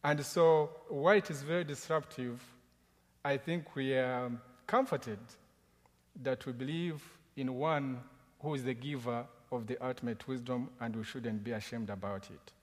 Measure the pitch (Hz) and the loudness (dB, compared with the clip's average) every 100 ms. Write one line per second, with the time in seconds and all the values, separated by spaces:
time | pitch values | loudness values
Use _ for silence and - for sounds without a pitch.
0 | 147 147 143 - 165 156 151 - - 143 | 2 2 2 6 8 8 6 -2 -8 2
1 | 156 208 190 147 139 170 160 143 - 160 | 6 6 4 -6 -2 -2 -2 -6 0 -2
2 | 151 - 123 120 - - _ _ _ _ | -2 -8 -6 -6 -12 -20 _ _ _ _
3 | _ _ 143 139 151 170 151 - 131 131 | _ _ 0 0 0 -2 -2 -2 2 4
4 | 127 123 123 120 - - - 254 262 143 | 4 0 -2 -4 -10 -18 2 4 4 0
5 | 117 101 117 - - _ _ _ _ _ | -2 -8 -10 -20 -20 _ _ _ _ _
6 | _ - 131 127 - 120 131 165 175 151 | _ -6 -2 -2 -4 -4 -2 -2 -2 -4
7 | - - _ - 131 127 151 151 139 127 | -10 -20 _ -4 -4 0 2 2 0 -6
8 | 123 - _ _ 147 143 127 120 135 143 | -10 -20 _ _ -4 -2 -2 -4 -4 -4
9 | 120 120 123 - - 123 113 127 127 123 | -2 -2 -4 -14 -8 -6 -4 -4 -4 -4
10 | 120 110 - 131 120 123 127 - 117 113 | -4 -6 -4 -6 -2 -2 -4 -6 -6 -4
11 | 110 135 117 107 107 113 - 120 107 101 | -6 -6 -4 -4 -4 -6 -6 -6 -6 -4
12 | 98 98 - 92 - - | -4 -6 -8 -18 -20 -20